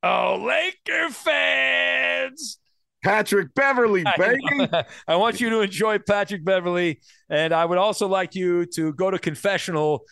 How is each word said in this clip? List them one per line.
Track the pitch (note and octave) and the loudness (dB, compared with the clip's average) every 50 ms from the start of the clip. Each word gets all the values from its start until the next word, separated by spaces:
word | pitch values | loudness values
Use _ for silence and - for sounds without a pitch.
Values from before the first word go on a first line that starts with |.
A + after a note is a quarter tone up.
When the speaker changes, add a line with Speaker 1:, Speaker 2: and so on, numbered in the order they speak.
| - | 2
Speaker 1:
Oh, | F3+ F3+ F#3 F#3 F#3 G3 F#3+ G3+ | 2 0 2 2 0 0 -2 -2
Laker | A#3 - D#4 E4+ F#4 F#4 _ _ - E4+ E4 E4 E4 | -2 -2 0 -2 -2 -6 _ _ -4 -2 -2 -2 -4
fans! | C4 - - E4 D4+ C#4+ C#4 C4+ C4+ C4+ C4+ C4 C4 C4 - - C4 C4 C4 C4 - - C4 C4 C4 D4+ D4+ A3 - _ _ _ _ _ _ _ _ _ - | -6 -4 -2 0 0 2 2 0 0 0 0 0 0 0 0 0 0 -2 -2 -2 -2 -2 -4 -6 -8 -12 -14 -14 -14 _ _ _ _ _ _ _ _ _ 0
Speaker 2:
Patrick | G3 G3+ G#3+ G#3 - G3+ G3+ F#3 C3+ _ | 0 2 2 2 2 2 0 0 0 _
Beverley, | - C#4 C#4 C4+ B3 A#3+ A3+ G3+ F#3 E3 | 0 2 2 2 2 2 2 2 2 2
Speaker 1:
<laughs> | |
I | G#3 F#3 | 2 2
Speaker 2:
baby! | D3+ F3+ G#3+ B3 C4+ C4 - D4 | 2 2 2 2 0 0 -4 -2
Speaker 1:
know. | C#4+ - - - E3+ C#3 - - | -2 -2 0 0 -2 -4 -4 -12
<laughs> | - - - | -16 -2 0
I | D#3+ | 2
want | F3 G3+ A#3 A3 G3 | 2 2 2 0 0
you | A#3+ A3+ | -2 0
to | A3+ A3+ | 2 0
enjoy | G#3+ G3 F#3+ - G#3 A3 G#3+ G3+ | 0 0 0 -2 0 0 0 0
Patrick | G3+ - G3+ G3+ G3+ - G3+ F#3+ D#3 | 0 0 0 0 0 -2 -4 -6 0
Beverley. | F3+ F#3+ F#3 F3 F3+ F3+ F3 F3 E3+ D3+ - _ - - _ _ _ | 0 0 2 2 0 -2 0 0 -2 -2 -4 _ -20 -20 _ _ _
And | D#3 D3+ D#3 D#3+ | -2 0 2 2
I | E3 D#3+ E3+ | 2 2 2
would | E3+ F3+ F3+ | 2 2 2
also | F#3+ G#3+ G3+ - A3+ F#3+ | 2 2 2 0 0 0
like | F#3 F#3+ F#3 - - | 0 0 0 -2 -4
you | F#3+ F3+ F3+ F3 F3 F3 F3 - | -2 0 0 2 0 0 -2 -4
to | - D#3+ D#3 D3+ | -4 -4 -4 -2
go | C3+ F#3 F#3+ | 0 -2 0
to | F#3+ F3 | 0 0
confessional | - F3 D3+ - - G3+ G3 E3+ - - F3 D#3 D3+ D3+ D3+ C3+ - _ | -2 -4 -6 -2 -2 0 0 0 -2 -2 -2 0 2 2 0 -2 -4 _